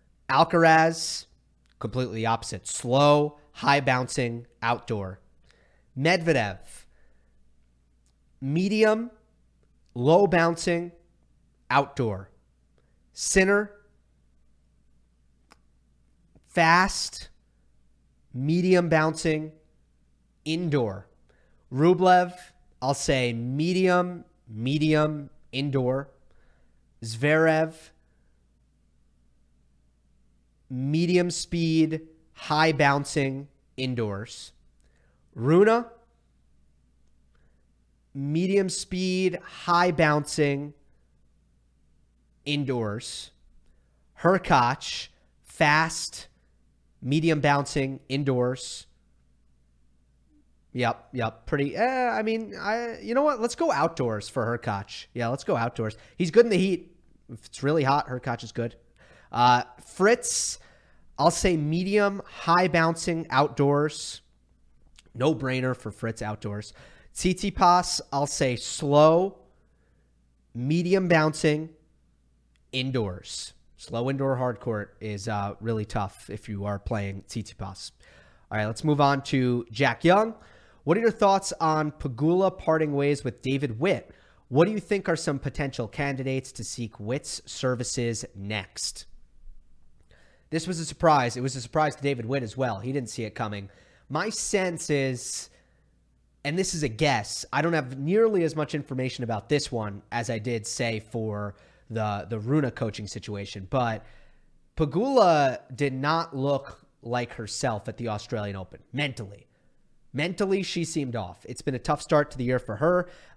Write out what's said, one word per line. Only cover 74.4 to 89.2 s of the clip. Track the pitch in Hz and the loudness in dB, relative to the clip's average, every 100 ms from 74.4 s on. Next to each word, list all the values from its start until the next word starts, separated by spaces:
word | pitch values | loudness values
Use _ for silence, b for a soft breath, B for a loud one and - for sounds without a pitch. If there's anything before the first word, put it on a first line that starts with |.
| 127 110 | -2 -4
court | 123 107 101 - | -4 -4 -6 -10
is, | 110 101 110 | -8 -8 -4
uh, | 104 101 - | -4 -4 -6
really | 113 110 | -4 -4
tough | 104 107 95 - - | -2 -4 -4 -8 -14
if | 107 - | -12 -10
you | 101 | -6
are | 104 101 | -4 -6
playing | - 110 98 95 | -4 -4 -4 -8
Tsitsipas. | - 113 - - 98 - - _ b b b b b | -10 -12 -12 -12 -14 -14 -18 _ b b b b b
All | 107 | -4
right, | 107 | -4
let's | 110 156 | -2 0
move | 147 | 4
on | 139 139 | 4 2
to | - 139 123 120 - | 0 0 2 0 -4
Jack | 110 131 117 165 | 0 0 2 4
Young. | 196 226 220 b b b b | 4 4 -4 b b b b
"What | - 190 | 0 2
are | |
your | 226 | 2
thoughts | 220 202 196 - - | 2 2 2 0 -2
on | 160 156 151 | 0 2 -2
Pegula | - 139 120 156 180 190 185 | -4 -8 -2 0 2 2 0
parting | - 160 151 | 0 0 2
ways | 143 143 143 | 0 0 0
with | 127 - | -4 -6
David | 131 139 135 110 | -2 -2 -2 -2
Witt? | 180 139 - b b b b | 0 -2 -6 b b b b
What | 131 185 | 4 4
do | |
you | 214 | 2
think | - 202 185 | -2 -2 0
are | 160 | -2
some | - 139 | -2 -4
potential | 135 - 143 - 110 | -6 -6 -6 -6 -8
candidates | - 143 135 131 131 131 | -6 -6 -4 -4 -4 -6
to | - | -12
seek | 110 - 113 - | -12 -10 -10 -10
Witt's | 104 139 - - - | -6 -6 -8 -12 -12
services | - - 120 120 - 117 110 - | -6 -4 -2 -4 -4 -4 -4 -10
next?" | 101 101 107 - - - - - - | -12 -8 -8 -8 -10 -10 -10 -18 -20